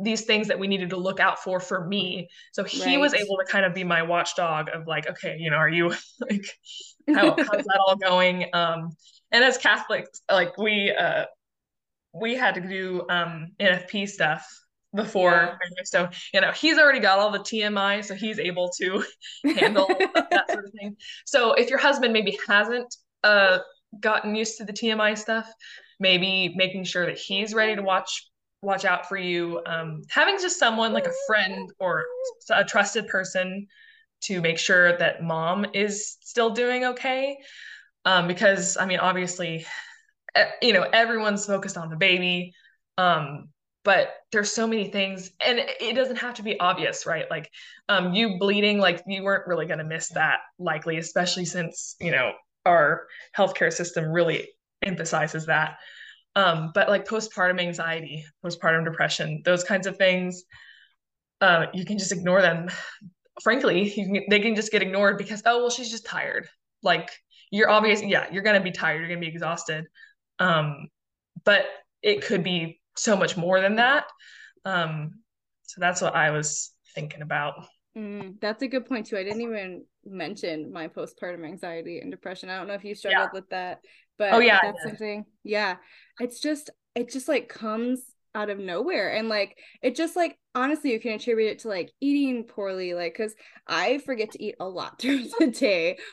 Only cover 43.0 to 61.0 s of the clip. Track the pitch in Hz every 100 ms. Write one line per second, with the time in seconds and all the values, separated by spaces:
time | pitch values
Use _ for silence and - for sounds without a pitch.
43 | 180 160 143 147 - _ _ _ 202 185
44 | 143 - _ 220 202 - 226 226 196 202
45 | 190 190 180 - - 240 - - 226 233
46 | 254 233 240 226 214 190 180 - 147 -
47 | - 160 - 165 156 - - - - 202
48 | 180 185 226 180 196 208 208 208 185 175
49 | 180 196 196 196 185 170 160 156 156 160
50 | - - 156 131 - - 180 156 165 160
51 | 160 - 180 185 175 180 165 - - -
52 | 175 131 120 - _ _ - 175 147 160
53 | - - - - 190 - 170 - 170 -
54 | 156 170 170 147 - - _ _ 196 170
55 | 170 156 156 160 160 151 156 - - -
56 | - - _ - 185 165 160 202 196 196
57 | 202 220 220 - 185 180 175 170 165 165
58 | 151 151 151 _ 175 165 175 165 165 160
59 | 151 - 156 151 175 180 - 196 190 185
60 | 190 180 180 180 - - - - _ _